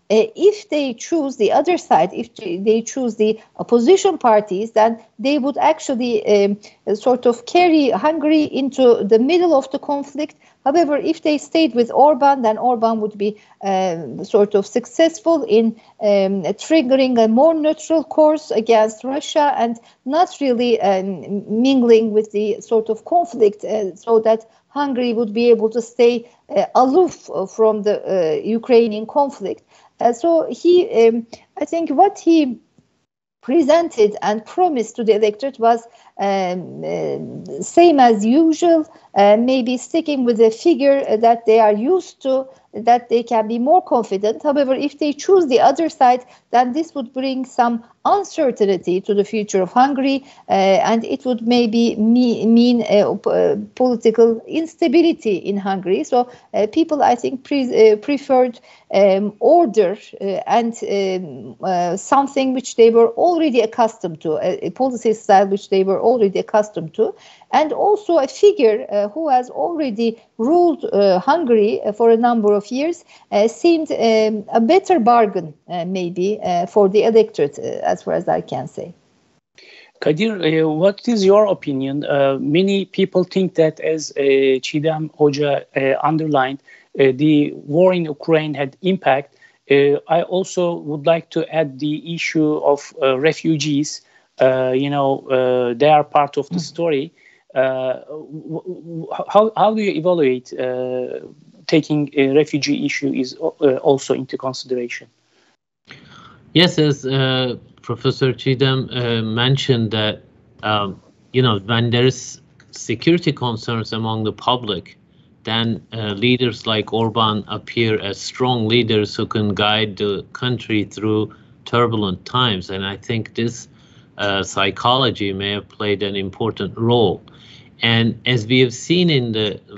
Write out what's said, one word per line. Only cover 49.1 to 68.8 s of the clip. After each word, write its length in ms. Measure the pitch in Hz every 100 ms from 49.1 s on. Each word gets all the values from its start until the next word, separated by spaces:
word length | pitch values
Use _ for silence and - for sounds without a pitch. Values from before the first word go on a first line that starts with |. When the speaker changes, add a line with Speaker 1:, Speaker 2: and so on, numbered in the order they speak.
Speaker 1:
the 100 | 202
future 380 | 196 220 208 196
of 100 | 185
Hungary, 520 | 247 269 277 269 269 - - -
uh, 40 |
and 520 | 196 196 190 - 226
it 200 | 226 269
would 220 | 254 226 226
maybe 500 | 240 240 233 233 -
me-, 480 | 220 240 247 214 214
mean, 360 | 233 240 240
uh, 320 | - 208 139
p-, 160 | 196 -
uh, 260 | 180 180 208 208 -
political 640 | 254 233 233 220 233 226 -
instability 880 | 302 320 - 339 302 330 - 220 185
in 200 | - 202
Hungary. 480 | 196 190 180 220
So, 240 | 311 247 247 - _
uh, 140 | 196 214
people, 300 | 320 320 302
I 120 | -
think, 300 | - 254 262
pre-, 480 | - 285 247 - 220
uh, 40 | 214
preferred, 600 | 214 285 - 262 254 - _ - -
um, 420 | 196 196 196 208 208
order, 560 | 254 339 311 196 180 208 - -
uh, 40 | 196 185 -
and, 280 | 214 233 226
um, 720 | - 202 196 185 175 120 123 -
uh, 340 | 190 180 175 190
something 560 | - 277 269 269 262
which 220 | 254 - -
they 140 | 226
were 180 | 226 226
already 500 | - 330 330 311 240
accustomed 600 | 220 - 220 - 175 156
to, 160 | 165 151
a, 300 | 175 - 170
a 40 |
policy 440 | - 262 240 226
style 320 | 214 - 196 202
which 240 | 196 -
they 140 | 196
were 160 | 190 196
already 400 | 226 247 196 185
accustomed 520 | 190 220 214 - 160
to, 200 | - 226 - - - -
and 200 | 269 302
also 460 | - 381 415 - 330
a 100 | 269
figure, 560 | - 403 415 226 214